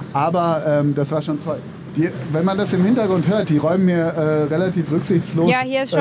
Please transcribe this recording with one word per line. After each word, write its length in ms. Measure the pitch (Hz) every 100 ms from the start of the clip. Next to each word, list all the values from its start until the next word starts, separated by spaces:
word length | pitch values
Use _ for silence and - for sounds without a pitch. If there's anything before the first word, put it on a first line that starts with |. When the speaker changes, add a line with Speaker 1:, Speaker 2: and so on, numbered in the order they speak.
| -
Speaker 1:
aber, 500 | 139 156 175 170 160 156
ähm, 260 | 147 147
das 160 | 139 139
war 80 | 156
schon 200 | 147 151
toll. 180 | 165 139 - - - -
Die, 140 | 175 190 127
wenn 100 | 151
man 140 | 185 196
das 160 | 208
im 100 | 185
Hintergrund 440 | 190 247 208 185 160
hört, 200 | 214 180
die 80 | 147
räumen 280 | 156 185 185
mir, 120 | 175
äh, 460 | 165 165 156 156 147
relativ 380 | 156 185 175 151
rücksichtslos, 580 | 156 - 175 - 165 165
Speaker 2:
Ja, 100 | 254
hier 220 | 254 262
ist 100 | 269
Speaker 1:
äh, 20 | 269